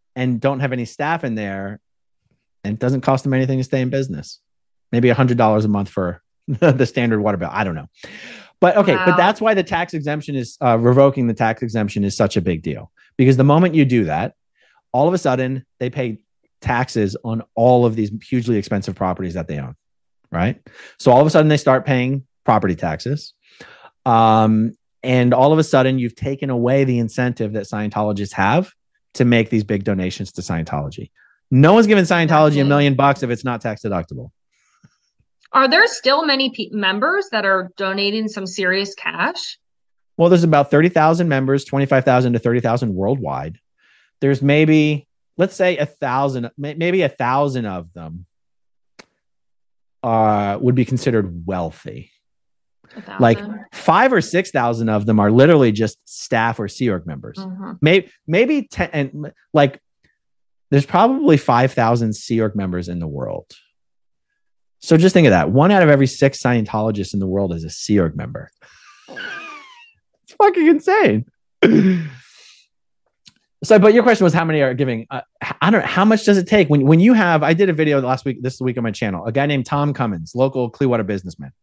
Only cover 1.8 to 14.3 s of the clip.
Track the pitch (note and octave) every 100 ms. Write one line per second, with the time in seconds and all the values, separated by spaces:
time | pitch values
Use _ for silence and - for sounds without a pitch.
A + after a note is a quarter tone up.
1.8 | _ _ _ _ _ _ _ _ G2+ A2
2.8 | B2+ C3+ C#3 C3 C#3 C3 C3 C3 B2 C3+
3.8 | B2+ C3+ C3 D2 - - _ _ _ _
4.8 | _ A#2+ B2 A#2+ B2+ A#2+ A2 G#2+ G#2+ G2+
5.8 | G2 - F2+ F2 _ _ - A#2+ E3+ B2+
6.8 | C3 C3+ A#2+ G#2+ G#2 F#2+ E2+ G2 G2 D#2+
7.8 | D#2+ _ - - - - - _ F3+ G#3
8.8 | G3+ F#3 F3+ F3+ F#3 A3 A3 G3 F3 E3+
9.8 | F3 D#3+ C#3+ D3+ D3 C3+ A#2 - B2+ A2+
10.8 | A#2+ B2+ C#3 C3+ A#2+ G#2+ A2+ A2 A#2 A2
11.8 | G#2 G#2 G2+ - G2+ G#2 F2 D#2+ D#2+ A#1+
12.8 | - _ _ - C3 C3 C#3 D#3 F3+ D#3
13.8 | C#3 A#2+ E2+ D2+ G2+